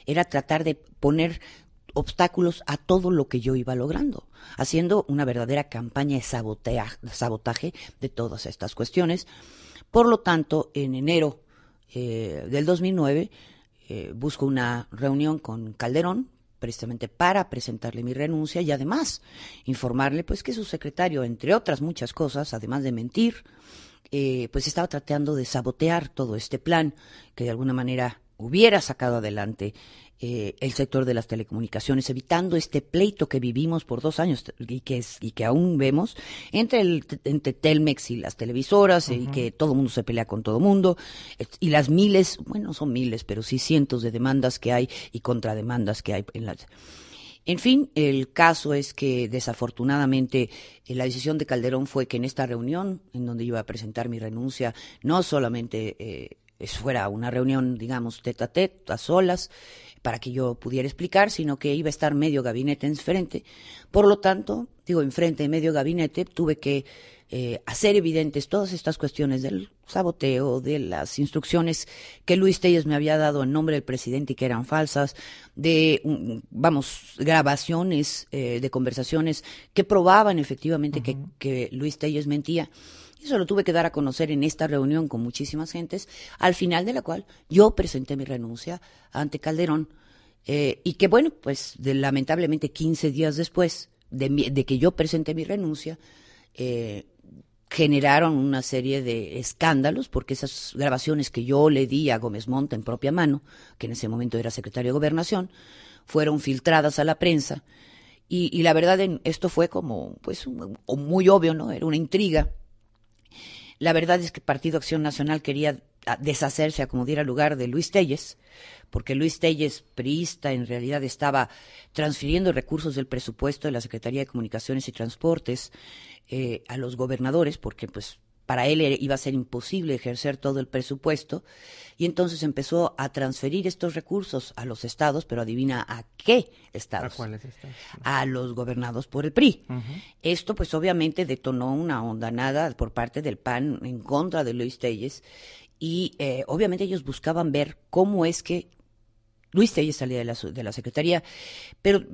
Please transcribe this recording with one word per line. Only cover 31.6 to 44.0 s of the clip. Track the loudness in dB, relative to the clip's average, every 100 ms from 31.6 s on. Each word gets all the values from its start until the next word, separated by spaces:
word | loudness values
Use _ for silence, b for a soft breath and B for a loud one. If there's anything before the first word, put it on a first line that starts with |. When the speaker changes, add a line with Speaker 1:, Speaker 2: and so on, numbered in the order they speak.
| -6 -6 0 0 0
Speaker 1:
evitando | -6 0 0 2 0
este | 0 -4
pleito | 0 2 2 2 -2
que | 0
vivimos | -2 0 0 -2
por | -4 -4
dos | -2 0
años | 0 0
t-, | -4 -14
y | -10 -10
que | -6 -6
es, | -6 -10
y | -12
que | -4
aún | 0 2 2 2
vemos | 2 2 0 -6 B B B
entre | 0 2 4
el, | 4 2 -2 -8
entre | -2 -2 -2
Telmex | 0 4 6 4 0 -4
y | -6
las | -8 -6
televisoras, | -4 -4 4 8 8 6 4
eh, | -4
y |
Speaker 2:
Ujú. | -2
Speaker 1:
que | -2 -4
todo | 0 2
mundo | 4 2
se | 0
pelea | -2 -2 -2
con | -4
todo | 0 4
mundo, | 6 6 6 2 B B B B
eh, | -12 -2
y | 4
las | 4 6
miles, | 6 6 6 4 0 -8
bueno, | -6 -6
son | -4 -2
miles, | 0 -2 -4
pero | -6 -6
sí | -4 -4
cientos | 2 2 2 0